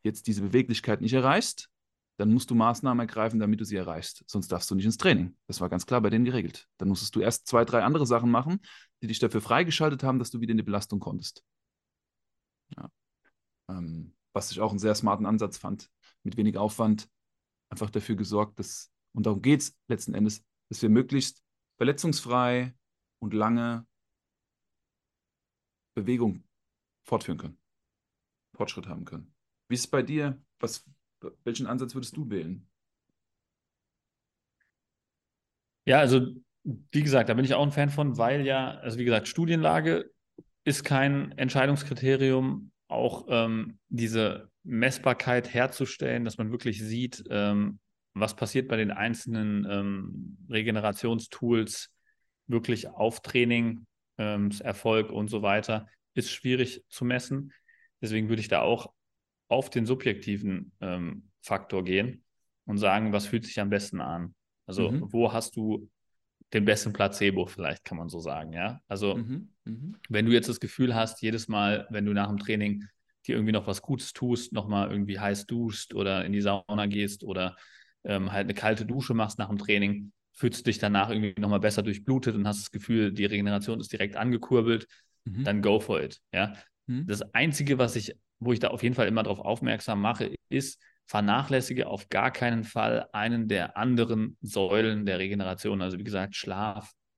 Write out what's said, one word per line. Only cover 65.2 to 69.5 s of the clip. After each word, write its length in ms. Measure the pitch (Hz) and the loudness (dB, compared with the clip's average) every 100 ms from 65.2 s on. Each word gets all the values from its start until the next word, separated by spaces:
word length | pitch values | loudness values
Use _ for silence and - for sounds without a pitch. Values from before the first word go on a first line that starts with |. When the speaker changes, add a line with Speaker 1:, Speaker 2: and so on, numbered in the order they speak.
| 117 | 2
Speaker 2:
hast 240 | 113 - - | 2 -4 -4
du 340 | 110 107 - _ _ _ _ _ _ | -2 -4 -6 _ _ _ _ _ _
den 120 | 113 104 | 2 4
besten 280 | 107 110 | 4 2
Placebo, 520 | 101 98 - 101 95 87 | 2 2 4 2 2 -2
vielleicht 400 | - 80 82 - | -4 -6 -6 -10
kann 120 | 82 | -10
man 120 | 82 | -8
so 100 | 82 | -8
sagen, 340 | 82 73 80 | -8 -8 -8
ja? 280 | 82 98 123 _ | -6 -6 -8 _
Also 300 | 101 101 98 | -4 -2 -2
Speaker 1:
Mhm, 360 | 113 143 214 | -4 -8 -10